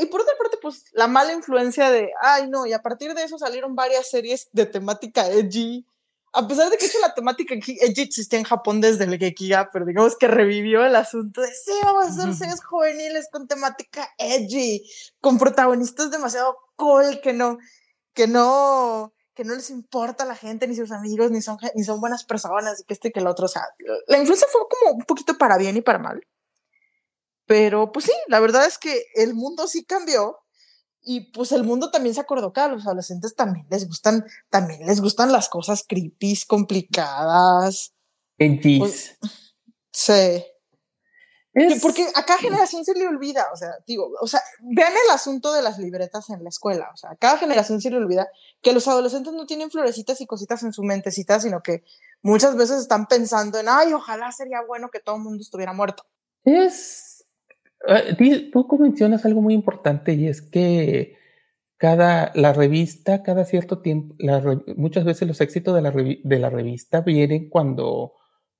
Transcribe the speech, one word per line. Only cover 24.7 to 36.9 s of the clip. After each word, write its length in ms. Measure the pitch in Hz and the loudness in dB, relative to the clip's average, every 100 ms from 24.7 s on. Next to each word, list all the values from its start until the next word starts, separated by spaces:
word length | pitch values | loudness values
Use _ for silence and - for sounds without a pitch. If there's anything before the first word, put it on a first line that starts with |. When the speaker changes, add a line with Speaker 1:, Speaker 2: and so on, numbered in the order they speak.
| 494 453 233 | 2 2 2
Speaker 1:
un 60 | |
poquito 340 | - 269 - - | -2 -4 -2 2
para 200 | 220 185 | 4 4
bien 200 | 190 208 | 2 0
y 40 | |
para 180 | 240 196 | 0 0
mal. 220 | - - - _ _ _ _ _ _ _ _ _ _ _ - | -2 -12 -16 _ _ _ _ _ _ _ _ _ _ _ 2
Pero, 460 | 214 208 208 214 | 4 4 2 0
pues 140 | 214 311 | -2 0
sí, 80 | 640 605 | -2 2
la 120 | 220 | 4
verdad 260 | 220 247 311 | 4 4 2
es 120 | - | 0
que 260 | 320 269 - - | -6 -6 -4 0
el 180 | 226 | 0
mundo 340 | 226 262 330 339 | 0 -8 -6 -6
sí 160 | 330 - | -6 -6
cambió, 540 | 381 330 262 202 - _ _ _ _ _ _ - | -6 0 0 0 -6 _ _ _ _ _ _ -10
y, 260 | 247 - | -10 -8
pues, 180 | 254 247 | -8 -2
el 120 | 277 226 | 0 0
mundo 260 | 247 330 | -2 -2
también 240 | 320 254 226 | -2 -2 -4
se 60 | |
acordó 320 | 285 262 196 | -4 -4 -4
que 80 | 190 | -2
a 80 | 294 | -2
los 160 | 247 208 | -2 -6
adolescentes 500 | 185 180 180 214 - | -6 -8 -8 -8 -4
también 320 | 226 175 151 | -4 -4 -6
les 160 | 190 190 | -6 -6
gustan, 360 | 165 214 220 214 - _ | -4 0 0 -2 -12 _
también 360 | 196 180 - - | 0 0 -4 -2
les 160 | 202 | 0
gustan 320 | 202 - 247 | 0 2 2
las 160 | 254 - | 2 0
cosas 340 | 175 170 208 - | -4 -4 -4 -4
creepy, 540 | 185 165 - 196 202 - | -6 -6 -4 -2 -2 0
complicadas. 1500 | 208 196 190 - | 0 0 -2 -2